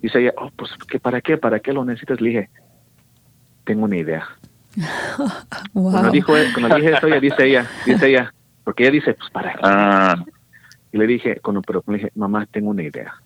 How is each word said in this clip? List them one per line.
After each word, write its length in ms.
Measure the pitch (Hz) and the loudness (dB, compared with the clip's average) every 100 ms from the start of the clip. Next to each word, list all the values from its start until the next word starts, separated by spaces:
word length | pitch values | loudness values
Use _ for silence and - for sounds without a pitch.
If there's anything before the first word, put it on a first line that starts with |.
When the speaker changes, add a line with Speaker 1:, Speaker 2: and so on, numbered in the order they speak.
Speaker 1:
Dice 200 | 113 123 | -2 0
ella, 120 | 123 - | 0 -2
"Oh, 140 | 131 | -12
pues, 160 | - - - - | -14 -16 -16 -10
¿qué, 100 | 131 | -6
para 200 | 127 123 | -4 -4
qué? 160 | - 156 | -2 -2
¿Para 240 | 117 107 | 0 -2
qué 120 | 120 | -2
lo 120 | 135 | -4
necesitas?". 360 | 123 117 - 127 | -4 -6 -6 -2
Le 80 | 113 | -2
dije, 220 | 117 98 _ _ _ _ _ _ _ _ _ _ _ | -2 -6 _ _ _ _ _ _ _ _ _ _ _
"Tengo 200 | - 107 | -6 -2
una 120 | 107 95 | 0 -2
idea". 300 | 80 80 - - - _ _ - | -2 -6 -8 -18 -20 _ _ -8
Speaker 2:
<laughs> 960 | 156 - - - 277 - - - - | -6 -6 -8 -4 -6 -6 -14 -14 -8
Wow. 180 | 202 185 | -4 0
Speaker 1:
Cuando 180 | 190 - | 2 4
dijo, 220 | - 180 151 151 | 2 4 2 2
cuando 220 | 120 117 151 | 0 2 4
dije 160 | 151 | 4
eso, 140 | 147 156 | 4 4
ella, 140 | 151 | 2
dice 240 | 139 135 135 | 2 4 4
ella, 200 | 135 117 - - | 4 0 -6 0
dice 220 | 127 139 | 4 6
ella, 260 | 131 120 _ _ _ | 4 2 _ _ _
porque 200 | - - | -10 2
ella 80 | 127 | 2
dice, 220 | 147 139 | 4 0
"Pues, 160 | 113 - | -4 -6
¿para 220 | - 87 | -10 -8
qué?". 60 | - | 0
Speaker 3:
Ah. 640 | 95 98 101 98 95 87 87 _ _ _ _ - _ | 2 4 4 4 4 2 -4 _ _ _ _ -20 _
Speaker 1:
Y 60 | 104 | -2
le 80 | 107 | 0
dije, 340 | 120 123 120 | 0 -2 -4
cuando, 200 | - 101 | -4 -4
pero 200 | 95 98 - | -2 -4 -4
le 80 | |
dije, 160 | 104 104 | -6 -6
"Mamá, 320 | - 101 107 104 | -6 -4 -4 -4
tengo 200 | 110 104 | -6 -4
una 120 | 104 | -4
idea". 320 | 78 62 58 - | -6 -10 -14 -18